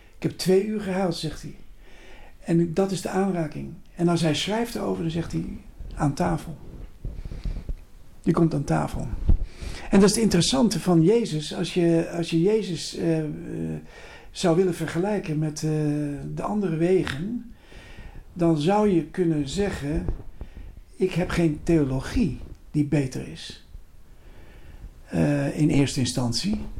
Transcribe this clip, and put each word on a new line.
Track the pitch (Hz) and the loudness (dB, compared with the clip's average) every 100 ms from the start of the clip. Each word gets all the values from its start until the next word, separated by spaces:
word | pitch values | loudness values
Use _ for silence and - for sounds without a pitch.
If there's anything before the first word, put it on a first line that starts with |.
| - - | -20 -6
"Ik | |
heb | - - | -6 -2
twee | 175 190 214 | 2 2 2
uur | 214 | -2
gehuild," | 185 180 185 - | -2 0 0 -2
zegt | 156 - | -6 -8
hij. | - - - - - - - - - - | -12 -14 -16 -18 -20 -20 -18 -18 -18 -10
En | - 170 170 | 0 2 2
dat | 165 196 | 2 0
is | 185 | -2
de | - | -4
aanraking. | 185 196 175 151 143 139 - - - | 0 0 0 -4 -6 -10 -12 -12 0
En | 170 | 2
als | 170 | 4
hij | 160 147 | 2 0
schrijft | 185 220 233 214 | 0 -2 -2 -4
erover, | 208 190 | -4 -2
dan | 165 | -2
zegt | 165 - | -4 -4
hij, | 165 - - - - - - | -4 -6 -10 -14 -14 -10 -2
"Aan | 147 | -2
tafel. | - 175 160 - 143 - - - - - - - - - - - - - - - - | 0 0 -2 -6 -14 -14 -14 -14 -12 -10 -8 -10 -8 -6 -6 -6 -8 -10 -20 -20 -4
Je | 190 | 0
komt | 170 165 | 4 2
aan | 147 | 2
tafel." | 147 156 147 - 123 - - - - - - - - | 0 0 0 -4 -6 0 6 6 4 -8 -10 -10 2
En | 196 | 6
dat | 196 | 6
is | 233 | 6
het | |
interessante | 214 175 165 269 220 180 | 4 4 4 4 2 2
van | 185 165 | 4 6
Jezus. | 160 233 185 151 147 - | 6 6 2 -4 -4 -6
Als | 165 | -2
je, | 180 170 165 170 170 | 2 4 4 2 -4
als | 165 | 0
je | 165 | 2
Jezus, | 185 220 185 156 - - | 4 2 0 -6 -8 -4
eh, | 165 160 | 0 0
eh, | 156 165 175 165 160 156 - - - - - | -2 -6 -8 -6 -6 -6 -10 -18 -20 -18 -16
zou | - 180 165 | -2 2 4
willen | 185 165 | 4 0
vergelijken | 151 160 202 202 165 151 | -4 -2 0 -2 -2 -2
met, | 156 151 | -2 -2
eh, | 156 151 151 147 147 139 151 151 | -2 0 0 0 -2 -6 -8 -6
de | |
andere | - 208 185 160 | -4 -2 0 2
wegen, | 170 185 143 135 202 240 - - - - - - - - - | 2 2 2 -4 -4 -6 -8 -18 -20 -20 -18 -16 -16 -16 -10
dan | - 165 156 | 0 2 4
zou | 160 208 208 | 4 4 4
je | 170 | 4
kunnen | 151 - 165 151 143 | 2 0 2 2 0
zeggen, | 165 202 151 143 165 180 - - - - - - - - - | -2 -2 -2 -2 -2 -2 -4 -6 -12 -14 -14 -16 -18 -14 -2
"Ik | 185 | 0
heb | 165 175 | 0 0
geen | 170 170 147 | 2 2 2
theologie | - 165 135 131 - - 180 123 - - - | 2 4 4 0 0 0 0 -2 -10 -16 -4
die | 151 139 | 0 2
beter | 151 131 131 143 | 2 0 -4 -10
is, | 160 - - - - - - - - - - - - - - - - - | -12 -14 -16 -18 -20 -20 -20 -20 -20 -20 -18 -18 -18 -18 -16 -18 -18 -4
eh, | 170 156 143 139 - | 0 2 2 0 2
in | 147 | 4
eerste | 139 135 131 | 4 4 2
instantie. | 120 - 120 - 190 214 - - | 0 0 -2 0 -2 -2 -4 -10